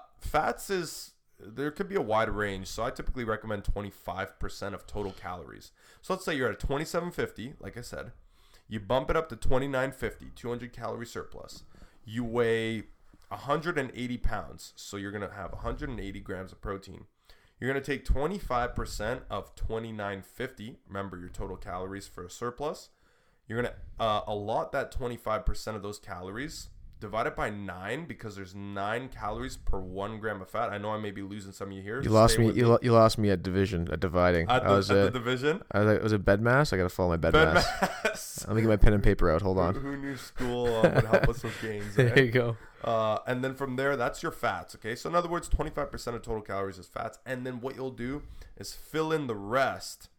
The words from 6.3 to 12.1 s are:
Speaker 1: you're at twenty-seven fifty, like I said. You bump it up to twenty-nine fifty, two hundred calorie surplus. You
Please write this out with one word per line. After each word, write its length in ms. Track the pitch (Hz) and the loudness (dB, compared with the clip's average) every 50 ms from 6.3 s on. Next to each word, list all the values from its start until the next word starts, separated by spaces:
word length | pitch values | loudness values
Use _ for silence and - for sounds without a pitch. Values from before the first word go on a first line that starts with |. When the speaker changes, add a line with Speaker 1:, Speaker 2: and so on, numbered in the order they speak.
| 165 | -2
Speaker 1:
you're 140 | 135 127 113 | 0 0 0
at 80 | 101 - | 0 -2
twenty-seven 520 | - - 139 143 160 - - 175 170 180 | -2 -2 -2 -2 -2 -2 -2 -2 -4 -4
fifty, 420 | 170 - 123 - - - 107 135 160 - | -4 -4 -4 -4 -4 -8 -12 -12 -12 -14
like 180 | - 98 - 117 | -14 -14 -12 -12
I 40 | |
said. 300 | 120 - - 69 69 113 - - - _ _ _ - _ - - _ - | -14 -12 -10 -12 -12 -12 -14 -18 -20 _ _ _ -20 _ -20 -20 _ -8
You 120 | 110 110 | -8 -6
bump 300 | 101 98 123 135 139 - | -2 0 0 0 2 2
it 60 | 165 | 0
up 140 | 160 160 - | 0 0 -2
to 60 | 117 | -4
twenty-nine 560 | 110 - - 135 127 139 139 135 127 131 135 - | 0 4 6 6 6 4 2 0 0 0 -2 -2
fifty, 340 | - 123 104 - - - - - | -4 -6 -6 -6 -8 -14 -16 -14
two 140 | - - 120 | -10 -6 -6
hundred 240 | 120 120 120 120 - | -6 -6 -8 -12 -12
calorie 320 | 117 117 110 113 117 117 | -10 -8 -8 -8 -8 -10
surplus. 580 | 110 - 101 - - - - - - - - - - - - - - _ - - | -10 -10 -10 -10 -10 -12 -14 -14 -14 -16 -18 -18 -20 -20 -20 -20 -20 _ -20 -14
You 180 | 107 | -8